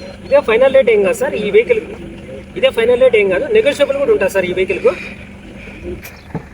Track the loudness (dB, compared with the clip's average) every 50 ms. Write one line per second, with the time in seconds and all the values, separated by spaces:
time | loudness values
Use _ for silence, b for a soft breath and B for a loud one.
0 | -14 -16 -16 -14 -2 2 2 2 4 4 2 4 4 4 4 4 4 4 4 2
1 | 2 2 0 -2 -4 -4 -4 -4 -2 2 2 4 4 4 0 -2 -2 -8 -10 -14
2 | -14 -14 -16 -16 -16 -16 -16 -16 -16 -14 -4 0 0 0 2 2 2 2 4 4
3 | 4 4 4 4 2 2 0 -2 -2 0 2 2 2 2 2 2 0 0 0 0
4 | 0 2 2 2 0 0 0 -2 -2 -2 -2 -2 -2 -2 -2 0 0 0 0 -2
5 | -6 -14 -16 -16 -18 -18 -20 -20 -20 -20 -18 -18 -18 -18 -16 -14 -12 -12 -12 -12
6 | -14 -16 -20 -20 -16 -12 -12 -12 -12 -14